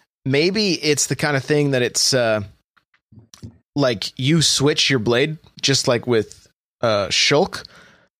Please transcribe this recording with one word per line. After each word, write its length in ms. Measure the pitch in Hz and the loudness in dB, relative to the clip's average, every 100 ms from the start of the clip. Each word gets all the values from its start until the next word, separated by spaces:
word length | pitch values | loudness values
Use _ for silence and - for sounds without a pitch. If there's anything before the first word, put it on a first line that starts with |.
| _ _ | _ _
maybe 480 | 135 139 170 208 208 | -2 0 2 0 0
it's 340 | 147 151 143 - | 0 -2 -2 -2
the 100 | 139 | -2
kind 200 | 151 143 | -2 -2
of 80 | |
thing 260 | - 151 143 | 0 0 2
that 120 | 131 | 0
it's, 300 | 120 - - | 0 0 0
uh, 300 | 131 117 107 101 - _ _ _ _ _ - _ - - - _ 143 | 0 0 0 -4 -14 _ _ _ _ _ -20 _ -20 -20 -20 _ -2
like, 400 | 131 107 - - | 0 -2 -6 -4
you 220 | 127 165 | 0 2
switch 480 | 135 - 139 156 - | 2 2 0 0 0
your 120 | 135 | 0
blade, 380 | 107 117 156 156 - - | 2 2 0 -4 -16 -8
just 280 | - 135 - | -2 0 2
like 180 | 120 - | 0 2
with, 400 | 117 101 - _ _ _ _ | 0 0 -10 _ _ _ _
uh, 280 | 117 104 98 | -2 -2 -2
Shulk, 580 | - - 147 185 - - - - _ _ | 0 2 2 0 -4 -16 -20 -20 _ _